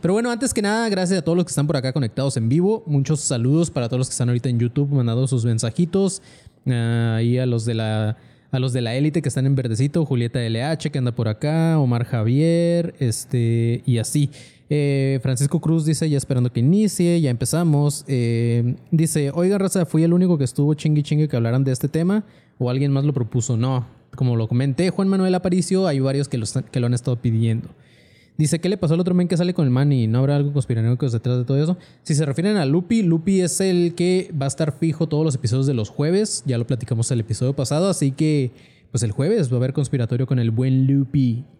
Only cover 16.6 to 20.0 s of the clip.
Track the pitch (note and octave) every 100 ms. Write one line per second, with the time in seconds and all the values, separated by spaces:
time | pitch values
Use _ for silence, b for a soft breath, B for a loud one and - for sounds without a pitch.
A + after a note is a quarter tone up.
16.6 | B2 F#3+ G#3+ - F3 F3 D3 A#2+ B2+ D#3
17.6 | E3+ D3 D3 C#3+ - C3+ A#2 A#2 A#2 A#2
18.6 | A#2 - - E3 D#3+ D#3+ C#3 D#3+ F3+ G3+
19.6 | F#3+ F#3+ E3 D#3